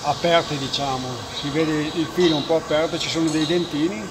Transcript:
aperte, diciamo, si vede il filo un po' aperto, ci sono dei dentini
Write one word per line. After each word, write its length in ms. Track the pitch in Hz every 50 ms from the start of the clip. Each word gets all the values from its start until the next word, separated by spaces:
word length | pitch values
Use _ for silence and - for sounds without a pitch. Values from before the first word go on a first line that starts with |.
| -
aperte, 520 | 147 143 - - 170 170 170 160 - 151 143
diciamo, 480 | 135 127 113 131 143 139 131 127 127 127 127 117 110 - - -
si 100 | - 143
vede 400 | 139 156 165 156 156 151 151 156 156
il 140 | 175 160 - -
filo 220 | 180 180 170 156
un 100 | 147 139
po' 120 | - 165 160
aperto, 420 | 156 - 165 151 160 165 - -
ci 100 | - 143
sono 180 | 123 160 165 160
dei 160 | 151 156 156 143
dentini 600 | 175 180 170 - 156 147 151 175 202 214 208 175